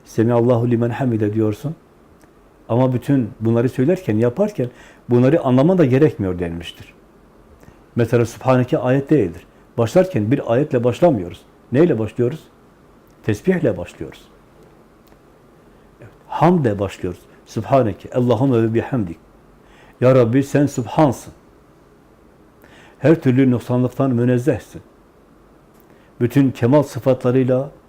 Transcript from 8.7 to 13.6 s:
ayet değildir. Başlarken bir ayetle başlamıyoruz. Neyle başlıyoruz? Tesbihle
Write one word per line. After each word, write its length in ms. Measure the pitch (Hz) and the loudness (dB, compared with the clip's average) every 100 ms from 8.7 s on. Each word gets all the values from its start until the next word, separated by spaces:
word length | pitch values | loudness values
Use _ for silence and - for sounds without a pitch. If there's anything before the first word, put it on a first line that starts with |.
| 156 | -2
ayet 320 | 127 135 139 | 0 -2 2
değildir. 360 | 156 95 85 - _ _ - | 0 0 -6 -20 _ _ -4
Başlarken 520 | 113 185 185 127 104 | 0 2 2 0 -2
bir 220 | 135 - | -2 0
ayetle 320 | 117 147 127 | 0 0 0
başlamıyoruz. 580 | 120 117 175 120 85 - _ _ - | 0 2 2 2 -4 -14 _ _ -4
Neyle 260 | 123 170 120 | 2 2 2
başlıyoruz? 420 | 107 - 120 156 - _ _ _ _ _ _ _ | -4 -2 -4 -4 -16 _ _ _ _ _ _ _
Tesbihle 560 | - 104 - 180 | -6 -4 -2 0